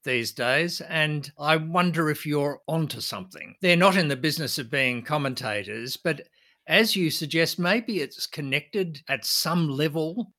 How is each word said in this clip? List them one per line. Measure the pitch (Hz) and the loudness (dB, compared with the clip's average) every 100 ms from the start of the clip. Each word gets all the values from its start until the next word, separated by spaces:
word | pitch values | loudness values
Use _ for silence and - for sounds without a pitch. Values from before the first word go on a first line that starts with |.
these | - 123 113 | -2 0 0
days, | - 123 139 170 170 | -2 2 2 0 -4
and | 151 165 151 151 143 - | -4 -2 0 -2 -6 -4
I | 147 160 | 2 2
wonder | 160 170 180 160 156 | 2 2 2 2 0
if | 147 | 0
you're | 151 147 143 139 - | 0 0 0 -2 -2
onto | 165 156 123 | 0 -2 -4
something. | - 104 92 76 - - | -6 -8 -10 -14 -18 0
They're | 180 170 | 4 6
not | 190 190 | 6 6
in | 156 | 2
the | |
business | 131 151 151 139 - | 2 0 0 -2 -4
of | 123 | -2
being | 143 131 123 | 0 0 0
commentators, | 117 151 139 127 127 104 101 110 123 - | -2 -2 0 -4 -4 -4 -4 -8 -8 -4
but | 175 147 - _ _ _ - | -4 -4 -8 _ _ _ 2
as | 170 220 190 | 4 4 2
you | 165 | 0
suggest, | - 151 165 160 - | 0 -2 0 0 0
maybe | 175 220 240 196 | 0 0 0 -4
it's | 139 - - | -4 -6 -10
connected | - 139 139 - 214 180 147 - | -6 -4 -4 -2 -4 -4 -6 -6
at | 139 - | -6 -2
some | - 156 170 160 | -2 0 2 0
level | 135 156 156 156 196 220 | 0 0 0 -2 -4 -8